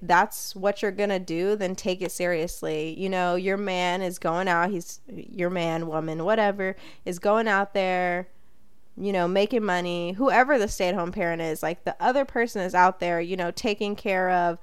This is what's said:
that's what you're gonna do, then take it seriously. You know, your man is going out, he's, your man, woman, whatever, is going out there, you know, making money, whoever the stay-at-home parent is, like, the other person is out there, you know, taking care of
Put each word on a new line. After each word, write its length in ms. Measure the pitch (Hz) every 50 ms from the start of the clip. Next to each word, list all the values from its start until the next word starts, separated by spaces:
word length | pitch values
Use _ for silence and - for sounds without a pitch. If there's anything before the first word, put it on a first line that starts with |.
that's 520 | - 170 180 170 202 220 - - - - - 196
what 240 | 190 202 202 -
you're 100 | - 208
gonna 280 | 185 196 208 202 196 185
do, 360 | 185 - 165 165 180 196 214
then 180 | 208 202 180 190
take 280 | - - 214 185 190
it 100 | 196 196
seriously. 800 | - - 180 175 180 160 160 175 - - - 160 156 156 156 160 160 -
You 80 | 190 190
know, 280 | 190 185 180 180 175
your 200 | 180 185 196 196
man 460 | 196 208 190 185 180 180 180 175 185
is 180 | 190 180 180 -
going 300 | - 165 165 175 190 190
out, 220 | 175 170 170 190
he's, 280 | 202 170 175 - - - - -
your 420 | - 165 - - - 190 175 175
man, 380 | 185 175 170 170 160 165 165 165
woman, 380 | 156 156 156 160 160 160 160
whatever, 500 | 190 220 226 214 202 196 202 190 190 190 - - - - - -
is 120 | 190 180 175
going 300 | - 202 208 220 226 220
out 260 | 202 196 202 196 -
there, 540 | 202 190 185 185 180 180 180 175 180 185 - - - - - - - - - - - - - - -
you 160 | 190 202 196
know, 120 | 185 175
making 380 | 175 185 196 202 208 262 233 214
money, 500 | 202 180 175 175 175 175 175 175 175 190
whoever 460 | 196 233 - 185 226 254 262 302 247
the 80 | 202 220
stay-at-home 460 | - - 196 180 185 202 170 175 190
parent 280 | 214 180 170 165 165
is, 220 | 165 160 156 - -
like, 220 | 160 175 - -
the 100 | 170 - -
other 240 | 175 226 254 285 277
person 360 | - - 240 233 240 - 208
is 140 | 180 185 175
out 240 | 180 180 185 185 -
there, 220 | 180 175 175 170
you 160 | 170 170 190 185
know, 140 | 175 170
taking 440 | 175 - - 240 208 - 214 202 208
care 340 | - - 208 190 185 185 180
of 280 | 180 180 175 175 170 170